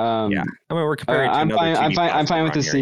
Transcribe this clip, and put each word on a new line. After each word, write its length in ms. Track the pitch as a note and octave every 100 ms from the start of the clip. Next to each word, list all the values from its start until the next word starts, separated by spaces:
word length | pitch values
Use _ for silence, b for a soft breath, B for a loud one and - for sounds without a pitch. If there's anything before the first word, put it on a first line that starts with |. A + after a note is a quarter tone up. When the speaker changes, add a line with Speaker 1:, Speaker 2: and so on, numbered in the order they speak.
Speaker 1:
Um, 300 | A#2 A2+ G#2+
Speaker 2:
Yeah. 120 | F2 B1+ - -
I 20 |
mean, 100 | E3
we're 120 | D#3 D3
comparing 340 | - D3 -
Speaker 1:
uh, 40 |
Speaker 2:
to 60 | C#3+
Speaker 1:
I'm 120 | D#3
Speaker 2:
another 240 | A2 E3 D#3+
Speaker 1:
fine, 20 |
I'm 160 | D3+
fine, 160 | D3 E3+
I'm 140 | D#3 D3+
Speaker 2:
two 0 |
D 20 |
Speaker 1:
fine 160 | E3+ D#3+
with 80 |
the 60 | D3+
Speaker 2:
platformer 40 |
here, 80 | C#3
Speaker 1:
C. 80 | C#3